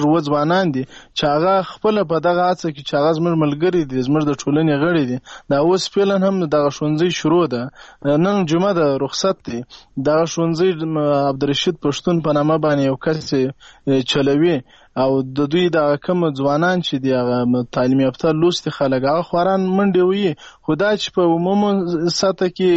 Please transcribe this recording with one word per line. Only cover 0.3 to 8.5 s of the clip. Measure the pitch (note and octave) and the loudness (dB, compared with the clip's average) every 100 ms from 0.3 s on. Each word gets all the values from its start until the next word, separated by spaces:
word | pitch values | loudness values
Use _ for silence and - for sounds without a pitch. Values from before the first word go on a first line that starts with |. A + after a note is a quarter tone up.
| D3 D3+ F#3 F3+ | 0 0 0 0
دي، | C3 C#3 - - | -2 -6 -14 -12
چې | - | -4
هغه | D3+ D3+ F3+ G3 | 0 0 2 0
خپله | E3+ - G#3+ G#3+ | -2 -4 -2 0
په | E3 D#3+ | 0 0
دغه | E3 F3 F3+ | 0 2 0
هڅه | F#3 E3+ | 0 -4
کې | C#3+ | -8
چې | C3+ | -4
هغه | D3 D3+ | 0 2
زموږ | D#3 E3+ | 2 0
ملګري | D#3+ D3 C#3+ F3+ F3 | 2 0 0 0 0
دي، | C#3+ C3 | -2 -2
زموږ | B2+ D3+ | 0 0
د | D3 | 0
ټولنې | C3+ - D3 D#3+ C#3+ | -2 0 0 2 0
غړي | E3 E3 B2+ | 0 0 0
دي، | B2+ - - - | -4 -10 -16 -2
دا | C#3 | 0
اوس | E3 F#3 - | 2 0 -2
فعلاً | G3 G3 G3 F#3+ | 0 0 2 0
هم | F#3+ D#3+ | 0 0
دغه | D3+ C#3+ | 0 0
ښوونځی | - D3+ D#3 F3+ | -2 -2 0 0
شروع | E3 D3+ E3+ D#3 | 0 0 2 2
ده. | A#2+ C3 - - - C#3+ | -2 -8 -14 -20 -6 0
نن | D3+ F#3 G3+ | 2 2 0
جمعه | E3 | 0